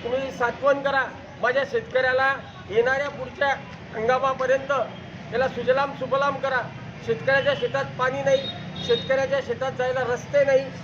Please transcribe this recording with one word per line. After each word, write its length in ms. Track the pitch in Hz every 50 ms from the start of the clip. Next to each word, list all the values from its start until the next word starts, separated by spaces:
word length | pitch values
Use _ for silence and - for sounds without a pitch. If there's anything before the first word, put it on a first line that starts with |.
| -
तुम्ही 280 | 233 247 269 269 262
सांत्वन 500 | - - 240 233 233 - 254 285 277 277
करा. 220 | 269 277 269 269 247 196 - - - - - -
माझ्या 220 | 208 247 254 277 262 262
शेतकऱ्याला 600 | 233 226 - - - 254 262 254 254 262 269 269 269 254 - - - - - 175
येणाऱ्या 400 | 196 226 240 254 262 269 285 277
पुढच्या 380 | - 277 254 254 247 - 285 277 262 254 - - - - - - -
हंगामापर्यंत 800 | 220 220 247 254 254 269 269 262 262 262 254 269 269 269 269 285 254 214 - - - - - - - - -
त्याला 180 | - 240 262
सुजलाम 460 | 262 - 240 233 247 254 269 277 277 269
सुफलाम 400 | - 262 247 277 269 277 277 269
करा. 240 | 254 269 269 262 247 214 - - - - - - - -
शेतकऱ्याच्या 480 | 233 226 226 - 262 269 269 254 285 269 -
शेतात 260 | 247 240 269 277 269 - - -
पाणी 220 | 254 254 269 277 269
नाही, 180 | 269 269 269 269 - - - - - - - -
शेतकऱ्याच्या 540 | 247 233 233 - 254 269 269 269 262 277 269 254
शेतात 240 | 233 233 233 262 269
जायला 300 | - - 247 254 254 262 247
रस्ते 400 | 240 247 233 - - 285 285 269
नाही, 200 | 277 269 269 269 262 - -